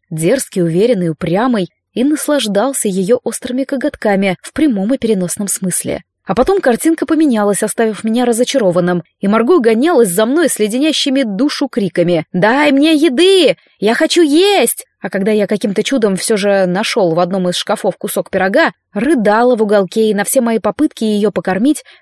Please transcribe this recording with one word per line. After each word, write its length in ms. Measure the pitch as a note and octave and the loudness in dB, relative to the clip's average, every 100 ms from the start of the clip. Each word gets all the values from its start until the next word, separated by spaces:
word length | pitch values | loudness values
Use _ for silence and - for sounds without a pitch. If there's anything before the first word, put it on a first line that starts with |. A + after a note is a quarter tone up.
| _ | _
дерзкий, 520 | D#3+ D#3+ C4 - G3 | -4 0 0 -2 -2
уверенный, 460 | E3+ E3 A3+ A3 F3 | 0 2 2 0 -2
упрямый, 640 | D#3 E3 F3+ B3+ A#3 F3 _ _ | -4 -2 -2 0 -2 -4 _ _
и 100 | - | -4
наслаждался 840 | C#4 D4+ - D4 A#3 G3 B3 C4+ A3 | -2 0 -2 -2 0 0 0 -2 -2
её 320 | F#3 F#3 B3 | -2 0 0
острыми 400 | - A3 - B3 | -2 -8 -6 -6
коготками 720 | C4+ C4+ D4 - A3 G3 G3 F3+ | -4 -4 -4 -4 -2 0 0 -2
в 100 | - | -6
прямом 400 | - D#4 G#3 G3 | -2 0 0 -2
и 60 | C4+ | -2
переносном 500 | A3+ G3+ F3+ - G3+ | 0 -2 -2 -4 -4
смысле. 540 | - F#3 - - - - _ | -4 -4 -4 -4 -8 -10 _
А 100 | - | -2
потом 260 | F#3 C4+ G4 | 0 2 2
картинка 440 | C#4 A3+ D#4+ E4 | 2 2 0 0
поменялась, 600 | D#4+ D#4 D#4 A3+ G#3 G3+ | 0 2 2 2 0 0
оставив 400 | A3 - A3+ G#3 | -2 -2 -2 -2
меня 200 | A3 A3+ | -4 0
разочарованным, 760 | B3 A3+ B3 C#4 G3 F3 F3 F3+ - _ | 0 0 0 2 2 2 0 -2 -4 _
и 80 | G3 | 0
Марго 320 | A3 A#3 F#4 | 2 4 2
гонялась 500 | A3+ A3 D4+ D#4+ A3 | 4 2 2 4 2
за 160 | F3 | 2
мной 240 | A3 D4 D4 | 0 2 0
с 100 | - | 0
леденящими 680 | G#3 A#3 D#4 - - C4 | -2 0 0 0 -2 0
душу 440 | B3 G3 C#4+ - C#4 | -2 -2 -2 -2 -4
криками: 580 | - G3 - F3 F3 F3+ | -2 -2 0 0 0 -2
"Дай 380 | F3+ G#3 C4 D4 | -2 0 2 2
мне 240 | C#4 D4+ | 2 4
еды! 640 | D#4 D#4+ A#3+ F4+ G4 C#4 E3+ _ _ | 2 2 2 4 4 2 0 _ _
Я 140 | G3 | -2
хочу 280 | A#3 D#4+ - | 0 0 2
есть!" 640 | D#4+ D4 G4 G4 A#3 - - _ | 4 4 4 2 0 -2 -8 _
А 80 | F#3+ | -8
когда 220 | G3 G3 | -4 0
я 160 | G#3+ G3 | 0 0
каким-то 340 | G#3 A3 F#3 | -2 -2 -2
чудом 320 | F3+ C4+ G#3 | -2 0 0
всё 220 | F#3 - G#3+ | 0 -2 0
же 280 | G3+ G3 F#3 | 2 2 0
нашёл 460 | F3+ A3+ - F3+ | 0 -2 0 0
в 40 | D#3+ | 0
одном 300 | F3 F#3+ F3+ | -2 -2 -2
из 80 | F3 | -4
шкафов 400 | - G#3 G3+ - | -4 -4 -4 -4
кусок 340 | G3+ - F3 | -6 -6 -4
пирога, 400 | F#3+ F#3+ A3+ D#4 - _ | -2 0 0 0 -4 _
рыдала 640 | G3+ B3 D4+ G3+ G#3 B3 A#3+ | -6 0 0 2 2 2 2
в 60 | |
уголке 460 | G#3+ G#3 F#3+ A3 A3 | 2 0 0 0 0
и 60 | |
на 80 | G3+ | 0
все 180 | G3 C4+ | 0 0
мои 200 | A#3 A3+ | 0 0
попытки 420 | G#3 G3 D4+ - | -2 -2 -2 -2
её 300 | A3 G#3 G#3 | -2 0 0
покормить 500 | F3+ F3 F#3 B3 D4+ - - | -2 -4 0 0 -2 -6 -20